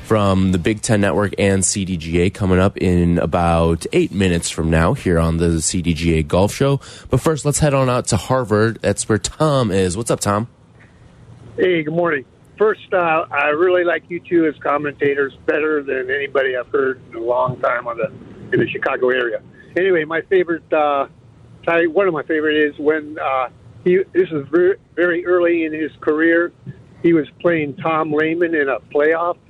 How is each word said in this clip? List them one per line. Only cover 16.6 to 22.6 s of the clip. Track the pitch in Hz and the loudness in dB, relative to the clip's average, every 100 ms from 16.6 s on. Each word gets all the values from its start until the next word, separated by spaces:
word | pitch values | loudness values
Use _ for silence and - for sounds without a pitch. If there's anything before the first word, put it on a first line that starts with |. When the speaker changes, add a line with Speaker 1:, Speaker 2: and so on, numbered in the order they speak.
| 120 | -4
Speaker 2:
heard | 143 135 123 - | -2 -2 -2 -10
in | 117 | -8
a | |
long | 117 123 - 127 | -2 0 0 0
time | 135 123 120 | -2 -2 -6
on | 117 | -6
the, | 110 - - - - | -6 -8 -20 -20 -4
in | - | -2
the | 120 | -2
Chicago | 135 143 135 127 | -2 -4 -2 0
area. | 127 120 107 - - - 170 | 0 -2 -6 -12 -20 -8 -2
Anyway, | 190 180 151 | 0 0 0
my | 160 | -6
favorite, | 156 190 170 160 - | 0 0 2 -2 -2
uh, | 156 147 143 131 - - - - - - | 0 2 0 -2 -8 -20 -20 -20 -10 -2
Ty-, | 170 170 | 0 2
one | 156 196 | 2 2
of | 160 | 0
my | |
favorite | - 160 151 | -2 0 2
is | 151 | 2